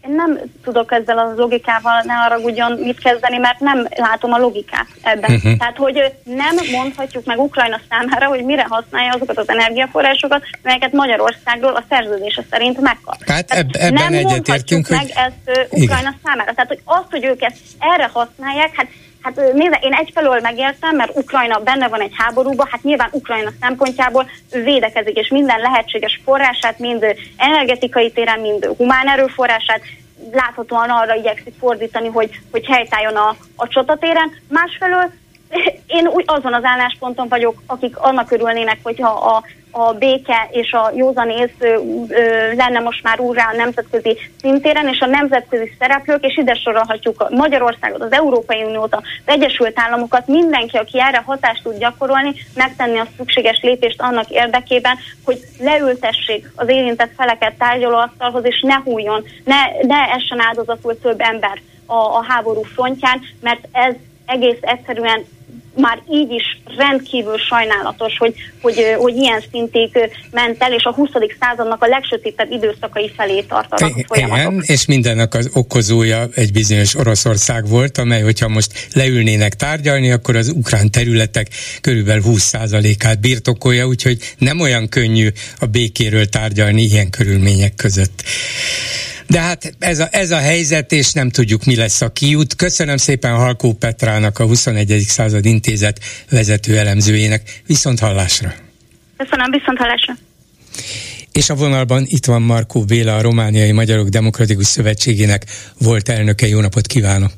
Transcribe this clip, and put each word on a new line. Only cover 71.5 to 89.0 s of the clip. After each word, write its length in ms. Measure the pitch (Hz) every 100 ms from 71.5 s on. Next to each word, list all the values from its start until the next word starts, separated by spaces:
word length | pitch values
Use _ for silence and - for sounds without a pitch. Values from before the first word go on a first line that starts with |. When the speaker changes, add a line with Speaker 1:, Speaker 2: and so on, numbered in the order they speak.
| 240 226 226
Speaker 1:
a 40 | 233
legsötétebb 640 | 269 269 226 220 208 214
időszakai 640 | 247 214 208 214 214 208 -
felé 240 | 202 196
tart 300 | 202 - -
a 140 | - 160 123
Speaker 2:
I-, 80 | -
Speaker 1:
folyamatok. 440 | 220 120 113 160
Speaker 2:
igen, 100 | 190 151
és 200 | 139 -
mindennek 480 | 135 117 113 113
az 160 | 113 120
okozója 720 | 135 120 127 101 113 113 110 117
egy 180 | - 107
bizonyos 420 | 101 104 104 101
Oroszország 760 | - 127 107 120 101 - 117 104
volt, 300 | 117 135 135
amely, 220 | 120 113
hogyha 260 | 107 110 113
most 400 | 107 - - -
leülnének 600 | - 131 123 110 107 104
tárgyalni, 560 | - 143 151 147 139 127
akkor 240 | 120 120 117
az 120 | 117
ukrán 420 | 165 117 110 107
területek 560 | 117 120 113 110 117 107 - - -
körülbelül 420 | - 120 101 107
húsz 200 | 101 110
százalékát 800 | - 110 110 104 104 104 120 107
birtokolja, 640 | 120 123 117 110 127 123 127
úgyhogy 480 | 123 131 120 - -
nem 220 | 127 160
olyan 280 | 156 120 110
könnyű 400 | 131 113 110 107 101 - -
a 80 | 120
békéről 600 | 110 117 - 110 110 104
tárgyalni 560 | 113 110 101 104 107
ilyen 280 | 110 104 98
körülmények 640 | - 104 98 98 98 98
között. 480 | - 107 95 92 - - - - - - - - -